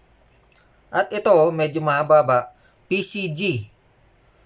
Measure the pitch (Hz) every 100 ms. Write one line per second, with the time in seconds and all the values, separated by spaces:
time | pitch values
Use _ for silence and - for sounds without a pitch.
0 | _ _ _ _ _ _ _ _ _ 175
1 | - 208 220 175 160 160 156 151 156 143
2 | 147 151 131 123 123 - _ _ _ 190
3 | 190 208 185 151 196 123 101 _ _ _
4 | _ _ _ _